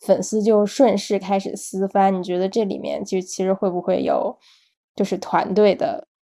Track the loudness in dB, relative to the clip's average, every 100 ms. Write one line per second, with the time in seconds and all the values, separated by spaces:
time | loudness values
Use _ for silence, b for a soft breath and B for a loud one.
0 | 0 0 0 0 4 4 2 4 4 4
1 | 0 -4 0 -2 -2 -8 -8 -4 -2 2
2 | 2 2 -2 -2 -2 0 -2 -4 -6 -6
3 | -4 -4 -4 -4 -2 0 0 -2 -2 0
4 | 0 0 -2 -6 b b b _ _ -4
5 | -2 -4 -2 -2 0 4 4 4 0 -4
6 | -10 _